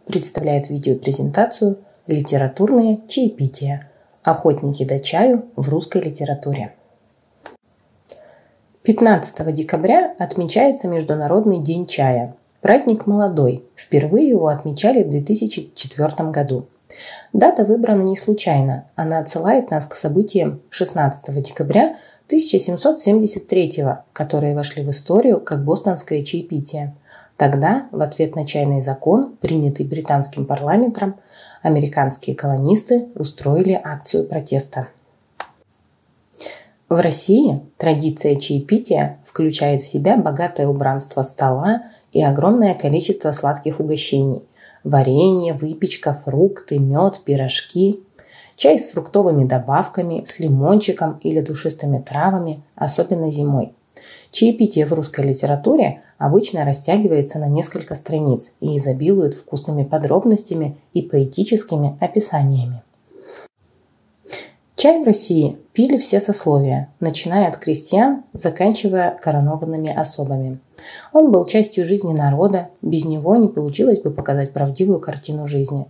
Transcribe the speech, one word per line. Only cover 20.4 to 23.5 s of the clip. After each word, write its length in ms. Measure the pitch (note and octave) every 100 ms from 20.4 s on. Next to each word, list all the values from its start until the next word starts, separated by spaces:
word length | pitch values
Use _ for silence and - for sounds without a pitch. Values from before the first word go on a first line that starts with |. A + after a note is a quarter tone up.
| D3+ C#3+ _
шестнадцатого 680 | - F3+ E3+ C#3+ - - C#3
декабря 540 | C3+ - C#3+ F#3 D#4 - - _ -
тысяча 320 | D#4 D#4 F#3+
семьсот 400 | F#3 F3 D4 D#4
семьдесят 480 | G3+ A3 G#3+ G3
третьего, 560 | -